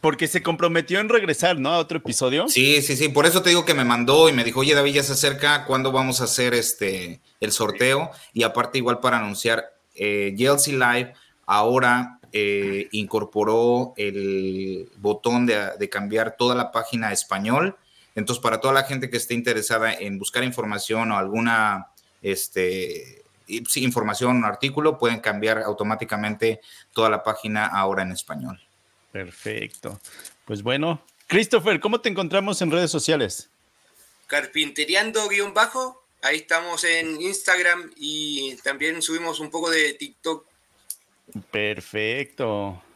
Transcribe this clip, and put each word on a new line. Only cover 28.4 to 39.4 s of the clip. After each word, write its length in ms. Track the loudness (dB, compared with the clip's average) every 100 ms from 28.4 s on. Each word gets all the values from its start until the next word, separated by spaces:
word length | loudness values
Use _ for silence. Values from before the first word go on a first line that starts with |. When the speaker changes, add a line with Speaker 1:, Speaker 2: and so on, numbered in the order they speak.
| -12 -14 _ _ _ _ _
Speaker 1:
Perfecto. 840 | -14 -14 -12 -8 -8 -8 -12 -14 -14 -18 -20 -20 _
Pues 180 | _ -8
bueno, 400 | -2 -2 -2 -4 _ _ _
Christopher, 520 | 2 4 2 2 0
¿cómo 220 | 0 0
te 80 | -2
encontramos 520 | -2 0 0 0 -2
en 80 | 0
redes 220 | 2 2
sociales? 560 | 0 0 0 0 -4 -14 _ _ _ _ _ _ _ _
Speaker 3:
Carpinteriando 960 | -4 -2 -4 -4 -4 -2 0 0 -2 0
guion 240 | 0 0
bajo, 500 | 2 0 0 -6 -10 _ _
ahí 180 | -4 -4
estamos 440 | 0 -2 -2 -2
en 380 | 0 0 0 -4
Instagram 720 | -6 -4 0 2 2 0 -4 -12
y 600 | -8 -6 -6 -6 -6 -6
también 440 | -8 -4 -4 -4
subimos 380 | -4 -4 -6
un 100 | -8